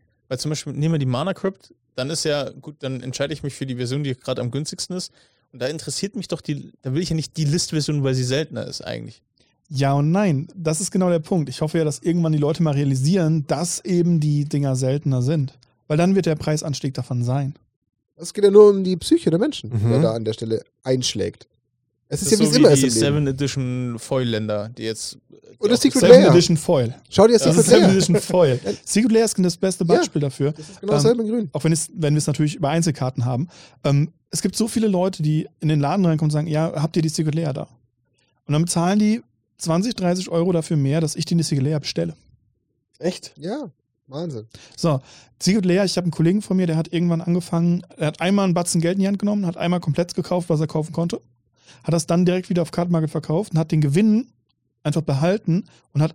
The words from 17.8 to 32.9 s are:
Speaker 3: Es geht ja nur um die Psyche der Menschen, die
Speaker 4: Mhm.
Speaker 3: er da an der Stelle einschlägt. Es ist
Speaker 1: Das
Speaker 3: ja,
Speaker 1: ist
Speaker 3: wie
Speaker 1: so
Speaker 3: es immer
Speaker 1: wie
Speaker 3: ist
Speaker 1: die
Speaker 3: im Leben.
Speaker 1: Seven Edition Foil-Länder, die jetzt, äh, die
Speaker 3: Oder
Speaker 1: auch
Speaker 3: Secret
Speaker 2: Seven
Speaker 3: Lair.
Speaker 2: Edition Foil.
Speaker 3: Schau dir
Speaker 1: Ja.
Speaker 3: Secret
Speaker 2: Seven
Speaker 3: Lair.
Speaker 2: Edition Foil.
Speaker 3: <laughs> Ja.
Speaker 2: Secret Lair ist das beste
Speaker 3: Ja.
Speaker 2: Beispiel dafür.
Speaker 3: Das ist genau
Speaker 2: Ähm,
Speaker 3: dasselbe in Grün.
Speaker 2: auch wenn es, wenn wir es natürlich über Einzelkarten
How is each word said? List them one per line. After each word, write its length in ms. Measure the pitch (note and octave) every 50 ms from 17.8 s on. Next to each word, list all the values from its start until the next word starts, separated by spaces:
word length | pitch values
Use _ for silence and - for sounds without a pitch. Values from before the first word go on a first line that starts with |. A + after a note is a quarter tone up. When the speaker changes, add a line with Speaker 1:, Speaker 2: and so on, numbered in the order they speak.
| _ _ _ _ _ _ _
Speaker 3:
Es 160 | _ F3 - -
geht 100 | G#3+ G3+
ja 60 | G3+
nur 180 | G3 G#3 G#3+ G#3
um 140 | G3+ G3 F#3+
die 120 | F#3 F#3
Psyche 320 | E3+ - - D#4 E4+ - G3
der 100 | D#3+ E3+
Menschen, 300 | A#3 D#4 C4+ - - A2
die 60 | - G#2+ G2+
Speaker 4:
Mhm. 60 | A#2 A#2
Speaker 3:
er 60 | C3
da 100 | - A2+ A2
an 100 | A#2 A2+
der 80 | A2+ G#2+
Stelle 300 | - A#2 A2 A2 A2 - _ _ _ _
einschlägt. 640 | C3 C3 B2+ B2 - - G#2 F#2 F#2 - - - _ _ _ _ _ _ _ _ _ _ _ _
Es 140 | _ - -
ist 100 | F#3+ -
Speaker 1:
Das 0 |
Speaker 3:
ja, 40 | A3
Speaker 1:
ist 20 | G#3
Speaker 3:
wie 60 | A3
Speaker 1:
so 60 | -
Speaker 3:
es 60 | -
immer 120 | - D4+ F3+
Speaker 1:
wie 40 | D3
Speaker 3:
ist 80 | C3+
Speaker 1:
die 60 | C3+
Speaker 3:
im 60 | C3 A#2
Leben. 60 | A2+
Speaker 1:
Seven 280 | - C#3+ D3 D3+ D3
Edition 720 | C3+ C3+ C3+ C#3+ C3 - C#3 C3 B2 B2 B2+ B2+ B2 A#2 A2
Foil-Länder, 720 | - - C#3 C3 B2+ A#2+ A2 G#2+ A2 G#2+ G#2 G#2 G#2 A2
die 140 | B2 - A2
jetzt, 320 | A2 A2 - - - -
äh, 20 | - _ _ - - _ - -
die 40 | _
Speaker 3:
Oder 140 | - G#3 A#3+
Speaker 1:
auch 40 | -
Speaker 3:
Secret 200 | - C4+ - C4+
Speaker 2:
Seven 200 | F3+ - E3 F3+
Speaker 3:
Lair. 100 | F#3+ E3
Speaker 2:
Edition 240 | E3 F3 E3+ - E3+
Foil. 380 | D3+ - - F3 C#3 A#2+ A2+ - - _ _
Speaker 3:
Schau 160 | - G3 G3
dir 60 | A3+ A#3+
Speaker 1:
Ja. 60 | G#3
Speaker 3:
Secret 260 | C3+ - D#3+ E3+ -
Speaker 2:
Seven 160 | - - -
Speaker 3:
Lair. 100 | - F#3+
Speaker 2:
Edition 240 | F#3+ F#3+ E3 - E3
Foil. 420 | C#3 - - F3 F3+ E3+ C#3 B2 B2+
Speaker 3:
<laughs> 40 | -
Ja. 60 | G3 - - -
Speaker 2:
Secret 260 | - - G3+ A3+ A#3
Lair 140 | A3 A3 A3+
ist 100 | G#3+ - -
das 180 | F3+ F3+ E3+
beste 280 | - - F#3+ F#3 - -
Speaker 3:
Ja. 80 | E3 G#3+
Speaker 2:
Beispiel 260 | F4 E4+ G3+ - D#3
dafür. 300 | C#3+ C#3 - - C#3 C#3+
Speaker 3:
Das 180 | D3+ - - -
ist 100 | - -
genau 120 | - - C#3+
Speaker 2:
Ähm, 40 |
Speaker 3:
dasselbe 260 | D3 C#3+ D3+ B3 A#3+ A3+
in 40 | G#3+
Grün. 200 | A3 B3 G#3+ C#3+
Speaker 2:
auch 120 | - D3+ -
wenn 80 | D#3+
es, 180 | E3 D#3 - - -
wenn 180 | F3+ D#3+ D3 D3
wir 60 | D3+
es 80 | C#3+
natürlich 280 | - C#3 - D3+ D3 F3+
über 140 | - D3+ C3+
Einzelkarten 560 | D#3 E3+ E3 E3+